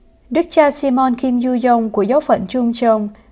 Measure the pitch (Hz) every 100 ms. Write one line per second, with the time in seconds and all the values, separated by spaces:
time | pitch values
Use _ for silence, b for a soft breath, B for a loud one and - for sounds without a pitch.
0 | _ _ - 269 339 320 294 277 277 254
1 | 262 240 262 247 254 247 247 233 220 208
2 | 196 277 294 226 185 254 233 233 233 220
3 | 208 B B